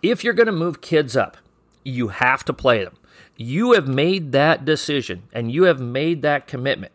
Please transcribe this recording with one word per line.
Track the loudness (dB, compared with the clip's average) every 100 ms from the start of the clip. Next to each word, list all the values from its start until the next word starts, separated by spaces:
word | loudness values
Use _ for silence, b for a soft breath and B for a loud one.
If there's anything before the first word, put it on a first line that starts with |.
if | 0 0
you're | 0
gonna | 2 2
move | 2 -4 -6
kids | 0 0 2 -2
up, | -2 -6 _ _ _ _
you | -10 -6 -6
have | 0 2 2 -2
to |
play | -2 2 2
them. | 0 _ _ b b _
You | -6 -2 4
have | 4 4
made | 0 0 0 0
that | 2 2 0
decision, | 0 -2 0 -4 -4 -10 -10
and | -8 -6
you | 2
have | 2 2
made | -2 -2 -2 -2
that | 0 -2 -4
commitment. | -6 -4 -4 -6